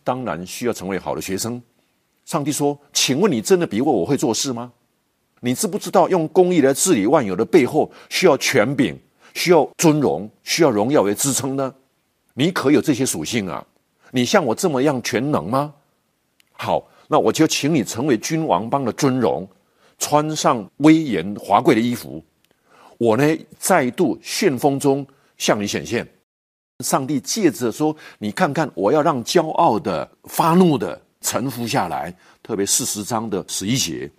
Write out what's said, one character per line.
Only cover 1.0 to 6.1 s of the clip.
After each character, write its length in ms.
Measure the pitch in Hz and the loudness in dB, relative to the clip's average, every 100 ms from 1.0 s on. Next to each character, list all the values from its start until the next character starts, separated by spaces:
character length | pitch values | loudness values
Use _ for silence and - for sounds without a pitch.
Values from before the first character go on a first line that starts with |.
| 73 | -6
的 60 | 69 | -8
学 160 | 98 95 | -6 -6
生。 240 | 113 120 - _ _ _ _ _ | -6 -8 -14 _ _ _ _ _
上 200 | - 165 | -6 -4
帝 80 | 147 | -4
说 260 | 135 143 143 _ | -2 -2 -4 _
：“请 260 | - - 135 | -2 0 2
问 140 | 208 | 2
你 80 | 120 | 0
真 180 | - 185 | 2 2
的 80 | 170 | 2
比 140 | 101 | -2
我， 100 | 143 | 0
我 160 | 113 85 | 0 0
会 100 | 139 | 0
做 160 | 143 | 0
事 200 | 107 143 | -2 -4
吗？ 200 | 117 123 _ _ _ _ _ _ _ | -8 -12 _ _ _ _ _ _ _
你 120 | 123 | -4
知 120 | 127 208 | -2 -4
不 120 | 202 | -4
知 120 | 180 | 0
道 160 | 185 | 2
用 200 | 156 | 2